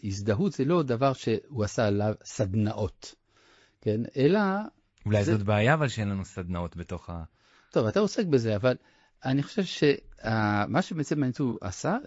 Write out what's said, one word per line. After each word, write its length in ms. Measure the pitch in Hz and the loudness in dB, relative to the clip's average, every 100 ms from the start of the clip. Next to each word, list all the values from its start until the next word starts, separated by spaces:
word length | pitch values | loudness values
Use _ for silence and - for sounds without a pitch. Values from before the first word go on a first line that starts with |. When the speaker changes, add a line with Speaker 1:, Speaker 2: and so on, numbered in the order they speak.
Speaker 1:
ההזדהות 480 | 104 98 104 101 196 | -6 -4 0 0 0
זה 120 | - | 0
לא 180 | 135 175 | 2 2
דבר 300 | 139 117 139 | 2 2 0
שהוא 520 | 127 - 110 - 123 | 0 -2 -2 -4 -4
עשה 220 | 104 - 107 | -2 0 2
עליו 280 | 101 107 104 | 2 0 -4
סדנאות, 880 | - - 101 107 104 - 104 - - - _ _ _ _ _ _ | -8 -4 -2 0 0 -2 -6 -8 -18 -20 _ _ _ _ _ _
כן? 200 | 110 107 117 139 | -2 -2 -2 2
אלא 240 | 139 208 196 196 214 - _ _ 104 | 4 4 2 -2 -6 -14 _ _ 0
Speaker 2:
אולי 180 | 104 | 2
Speaker 1:
זה 80 | 101 110 | 2 2
Speaker 2:
זאת 60 | 101 | 2
בעיה, 280 | 104 113 | 2 4
אבל 140 | 156 143 | 2 0
שאין 200 | 113 101 | -2 -2
לנו 160 | 98 | -4
סדנאות 520 | 92 - 90 90 87 82 | -6 -8 -6 -4 -6 -8
בתוך 340 | 85 87 - | -10 -10 -10
ה- 120 | 85 82 _ _ _ _ | -12 -12 _ _ _ _
Speaker 1:
טוב, 160 | 165 110 | 0 2
אתה 140 | 190 | 2
עוסק 260 | 208 - 185 | 0 0 2
בזה, 300 | 135 113 104 | 2 2 0
אבל 200 | 127 127 _ _ _ _ | 0 -2 _ _ _ _
אני 180 | 131 135 | -2 -2
חושב 200 | 139 - | 0 -4
שה-, 300 | 185 - 147 139 - - 113 110 107 104 104 | -4 2 2 2 -4 -8 -2 0 2 2 2
מה 140 | 131 | 0
שבעצם 380 | - 170 143 151 | -2 -4 -2 0
מניטו 380 | 131 123 135 110 | 0 0 -4 -4
עשה, 360 | 92 - 143 226 | -8 -4 -2 -2